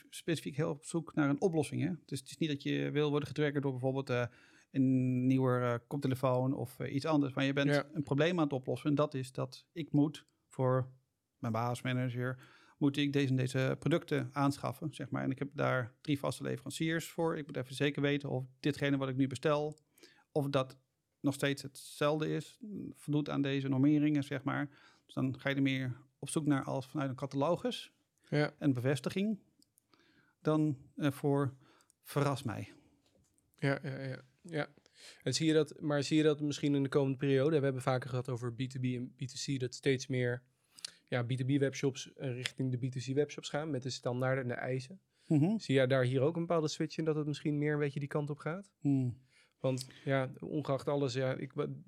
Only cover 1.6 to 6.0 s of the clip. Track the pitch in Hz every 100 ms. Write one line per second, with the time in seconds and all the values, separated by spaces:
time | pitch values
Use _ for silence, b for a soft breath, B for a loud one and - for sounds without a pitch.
1.6 | 135 123 147 170 - 143 - - 156 143
2.6 | 147 143 143 143 151 143 143 - 147 139
3.6 | 139 127 131 131 131 123 120 B B B
4.6 | B 135 131 131 127 127 127 131 131 123
5.6 | 123 120 - 143